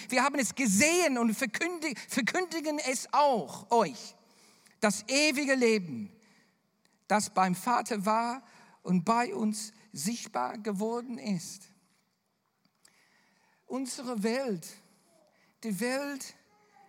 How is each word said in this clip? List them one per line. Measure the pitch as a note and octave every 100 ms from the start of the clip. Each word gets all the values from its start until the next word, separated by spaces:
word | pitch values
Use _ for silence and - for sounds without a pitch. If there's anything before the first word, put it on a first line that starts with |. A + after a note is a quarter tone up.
| -
Wir | B3+
haben | C4+ C#4+
es | A#3 -
gesehen | C4 G3 D4+ F4 E4+ B3
und | A#3
verkündig-, | G3+ B3+ - E4+ F4+ D4+ A3+ -
verkündigen | - A3 E4+ F4+ E4 D4+ D4
es | C#4+ C4 -
auch | B3 D4 A#3+ C#3+ - -
euch. | A#3 F3 B2+ - - _ _ _ _ _ _
Das | G#3+ G3+ -
ewige | C4+ D4+ C#4 C#4+ C4+
Leben, | A#3+ G#3+ F3 B2 G2+ - _ _ _ _ _ _ _ _ _
das | G#3+ G#3
beim | - F#3+ F3+
Vater | - A#3+ A3+ G#3+ F#3+
war | A3 A#3 B3+ - - - _
und | - F#3
bei | F3 A3+ B3
uns | - G#3+ G#3+ - - _
sichtbar | - D#3+ A#3+ - B3 B3 A#3
geworden | G#3+ G3 A3 A#3+ A#3+ A#3+
ist. | C4 F#3 - - - _ _ _ _ _ _ _ _ _ _ _ _ _ _ _ _ _ _ _ _
Unsere | B3 C4 - B3 A#3
Welt, | G#3+ A#3+ C4+ F#3 - - _ _ _ _ _ _ _ _
die | A3+ F#3
Welt, | A#3+ C4 C#4+ C#4 - - _ _ _ _